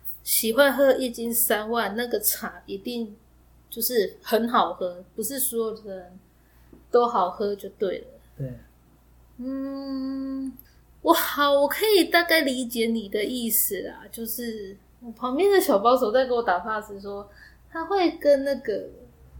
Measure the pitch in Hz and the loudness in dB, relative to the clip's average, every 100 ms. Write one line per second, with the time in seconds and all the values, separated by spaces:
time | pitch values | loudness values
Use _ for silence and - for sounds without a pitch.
0 | - - - - 220 233 285 254 277 - | -16 -12 -4 -2 2 4 4 6 4 4
1 | 254 233 233 233 - 214 214 233 202 214 | 0 -4 -4 0 2 0 0 -2 -2 -4
2 | 240 214 - - 185 - - 196 240 240 | -2 -2 0 -2 -6 -12 -12 -10 -6 -6
3 | 220 208 _ _ _ _ - 233 226 247 | -6 -10 _ _ _ _ -16 -6 -2 0
4 | 175 - - 220 233 240 254 269 180 175 | 0 -2 -2 0 2 2 2 0 -6 -8
5 | 185 - 214 277 254 233 220 208 208 190 | -14 -8 -6 -4 -4 -2 -4 -6 -12 -14
6 | 180 185 _ _ _ _ _ - _ 240 | -16 -20 _ _ _ _ _ -20 _ 2
7 | 240 233 180 - 202 202 196 - 190 - | 4 2 -2 -2 -4 -4 -8 -6 -4 -4
8 | - - _ - 135 120 - _ _ _ | -10 -20 _ -10 -10 -10 -18 _ _ _
9 | _ _ _ - 254 269 269 277 277 269 | _ _ _ -12 -8 -6 -8 -8 -8 -6
10 | 262 269 269 269 269 - - _ _ _ | -6 -6 -6 -6 -8 -10 -18 _ _ _
11 | 311 330 - 277 285 277 285 - 427 403 | 2 2 2 0 2 4 2 2 4 4
12 | - 339 339 320 277 254 240 233 226 226 | 6 4 4 2 2 -2 -4 -2 0 -2
13 | 202 208 214 254 226 196 - 185 - - | -4 -4 -4 -4 -2 -2 -2 -4 -8 -12
14 | 208 233 226 - 233 220 196 202 _ _ | -16 -12 -10 -8 -8 -10 -12 -16 _ _
15 | 240 220 254 269 403 392 381 196 226 254 | -18 -8 -4 2 4 6 6 4 6 4
16 | 220 247 254 240 233 - 226 214 208 196 | 4 2 2 0 0 0 0 -6 -6 -12
17 | 202 202 202 - - _ _ 330 330 392 | -10 -12 -12 -18 -20 _ _ -8 -2 2
18 | 339 - 285 277 277 269 233 190 - - | 2 2 4 4 2 -4 -4 -6 -6 -16
19 | - - - - | -20 -20 -20 -18